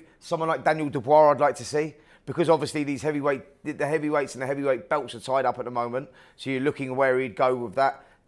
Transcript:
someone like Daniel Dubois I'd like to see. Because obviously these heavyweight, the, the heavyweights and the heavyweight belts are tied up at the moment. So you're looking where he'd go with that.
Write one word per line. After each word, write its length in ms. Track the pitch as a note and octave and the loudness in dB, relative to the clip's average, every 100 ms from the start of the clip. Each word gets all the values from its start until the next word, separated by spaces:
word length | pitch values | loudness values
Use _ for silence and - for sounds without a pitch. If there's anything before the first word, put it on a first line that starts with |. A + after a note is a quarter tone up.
| - _ | -12 _
someone 280 | - E3 D#3+ | -6 -2 -2
like 160 | D#3 | 0
Daniel 240 | C#3+ D#3+ D3 | 0 0 -2
Dubois 440 | C#3 A#2+ D3+ D3+ | -2 4 8 8
I'd 80 | C3+ | 6
like 160 | C#3+ - | 2 0
to 100 | B2 | -4
see. 280 | D3 D3+ - _ - | -4 -4 -8 _ -20
Because 240 | - C#3 D#3+ | -8 0 4
obviously 360 | D#3+ C#3+ D#3 | 4 2 -4
these 180 | C#3+ C3+ | -4 -2
heavyweight, 400 | D3 D3 C#3+ C#3 - _ | -2 -2 0 -2 -6 _
the, 80 | - | -10
the 140 | C#3+ C#3+ | -4 -2
heavyweights 480 | D#3+ D3+ D3+ C3+ | -2 0 -2 -2
and 60 | A#2+ | -6
the 60 | C3 | -6
heavyweight 420 | C#3+ C#3 B2+ - | -2 -2 -2 -2
belts 260 | D3+ B2 | -4 -4
are 60 | A#2 | -10
tied 240 | A#2 C3+ | -2 0
up 140 | B2 B2 | 0 -2
at 80 | A#2+ | -4
the 40 | |
moment. 380 | B2 A#2+ B2 C#3+ - - - | -4 -4 -4 -8 -18 -20 -12
So 120 | C3+ | -6
you're 140 | C3 | -2
looking 340 | C#3 C3+ C3+ B2+ | -2 -2 -4 0
where 240 | C3+ B2+ | 2 2
he'd 160 | C3 F#2+ | 0 0
go 180 | C3 | 0
with 200 | B2+ A#2+ | 0 -4
that. 280 | F#2 C3+ - - _ | 0 0 0 -14 _